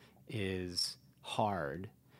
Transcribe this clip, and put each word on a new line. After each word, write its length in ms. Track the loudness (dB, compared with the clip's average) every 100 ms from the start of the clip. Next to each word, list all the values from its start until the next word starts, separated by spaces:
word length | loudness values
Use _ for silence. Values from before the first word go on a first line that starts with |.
| -20 -20 -8
is 680 | -2 0 0 -2 -2 -2 -4 -16 -18
hard. 680 | -6 2 4 4 0 -2 -6 -12 -20 -20